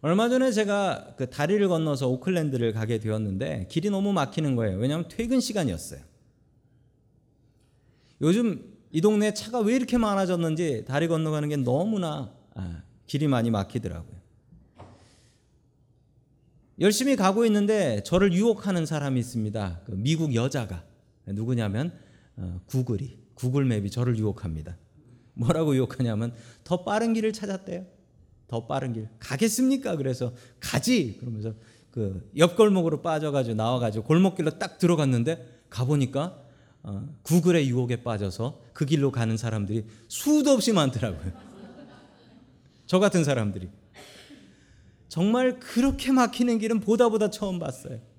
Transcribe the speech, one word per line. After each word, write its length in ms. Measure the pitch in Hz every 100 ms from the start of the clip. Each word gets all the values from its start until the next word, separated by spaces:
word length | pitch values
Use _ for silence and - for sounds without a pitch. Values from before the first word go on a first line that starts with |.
얼마 280 | 147 185 233
전에 220 | 254 262
제가 600 | 214 208 202 196 139 - -
그 140 | 127
다리를 380 | - 151 208 202
건너서 420 | 165 160 139 131
오클랜드를 640 | 127 156 180 156 131 117
가게 240 | 110 110 113
되었는데 680 | 110 107 107 95 139 78 92
길이 200 | - 196
너무 220 | 196 202
막히는 420 | 196 139 - 151 127
거예요. 220 | 113 92
왜냐하면 300 | 123 151 170
퇴근 320 | - 226 262
시간이었어요. 640 | - 208 147 82 - 67 - _ _ _ _ _ _ _ _ _ _ _ _ _ _ _ _ _ _ _ _ _
요즘 440 | 147 196 233 156 - - _
이 80 | 160
동네에 340 | 196 214 214
차가 260 | 208 - 240
왜 160 | 214 254
이렇게 220 | 254 247
많아졌는지 880 | 220 196 190 175 165 156 170 117 -
다리 200 | 135 165
건너가는 420 | 160 160 151 147
게 60 | 147
너무나, 760 | 127 131 190 214 170 151 110 - _ -
아, 260 | 92 82 - _ _
길이 220 | 143 151
많이 240 | 127 117
막히더라고요. 680 | 110 98 - 98 82 - 90 _ _ _ - _ _ - - _ _ _ _ _ _ _ _ _ _ _ _ _ _ _ _ _ -
열심히 360 | 196 214 262 254
가고 300 | 190 196 233
있는데 560 | 208 202 214 165 104
저를 300 | - 175 202
유혹하는 540 | 175 226 208 196 180 156
사람이 320 | 156 139 127
있습니다. 640 | 117 120 107 107 98 85 -
그 60 | 95
미국 380 | 120 160 160
여자가. 500 | 113 127 139 107 87 - _ _ _ -
누구냐면, 680 | 101 113 123 107 104 160 - - - _ -
어, 220 | 90 90 -
구글이, 540 | 131 123 107 135 - - -
구글 300 | 127 135 135
맵이 260 | 107 101
저를 260 | 120 123 113
유혹합니다. 600 | 107 98 85 78 78 87 _ _ - - _ -
뭐라고 400 | 117 160 160 131
유혹하냐면 580 | 123 - 120 107 117 117 - -
더 200 | - 180
빠른 300 | 180 214 233
길을 200 | 226 220
찾았대요. 520 | 214 202 190 190 180 185 _ _ _ _ _ _
더 160 | 117 117
빠른 240 | 135 131
길. 160 | 113 107 -
"가겠습니까?" 760 | - 135 226 226 262 269 269 170
그래서 380 | 131 127 123 - - _
"가지." 580 | - 135 214 247 135 98
그러면서 320 | 123 110 110 110 - - _
그 400 | - 104 95 - -
옆골목으로 680 | 170 175 214 190 165 151
빠져가지고 540 | 170 156 151 143 120 110
나와가지고 500 | 113 127 120 107 110
골목길로 540 | 160 190 175 156 156
딱 180 | 190 -
들어갔는데 840 | 175 170 143 123 117 160 - - _
가보니까, 680 | 107 127 147 131 135 165 - - - _ _
어, 240 | - 98 143 151
구글의 460 | - 175 170 170 139
유혹에 340 | 123 123 120
빠져서 560 | 120 110 98 - 117 - -
그 120 | - 143
길로 240 | 156 139
가는 280 | 120 113 110
사람들이 480 | 117 110 98 110 107 - -
수도 420 | - - 302 285
없이 220 | 269 240
많더라고요. 580 | 208 139 120 113 85 85
<laughs> 1500 | - - - - - - - - _ - - - _ _ _ -
저 120 | 185
같은 240 | 202 190
사람들이. 460 | 147 131 104 95 92 - _ - - - - 285 - _ _ - - _ _
정말 500 | - 196 240 254 254
그렇게 520 | - - 269 269 254
막히는 480 | 262 240 240 240 226
길은 220 | 220 226
보다 260 | 185 220 240
보다 220 | 214 208
처음 280 | - 202 180
봤어요. 440 | 160 - - 117 -